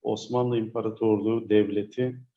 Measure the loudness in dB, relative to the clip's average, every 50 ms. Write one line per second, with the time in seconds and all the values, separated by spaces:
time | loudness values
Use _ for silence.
0 | -2 -4 -4 -4 -4 -4 -2 0 0 0 0 -2 -2 -2 -6 -4 -4 -4 -4 -2
1 | 2 2 2 2 2 0 0 -2 0 4 4 4 4 4 0 -4 -4 -4 -4 -4
2 | -4 -4 -4 -8 -16 _ _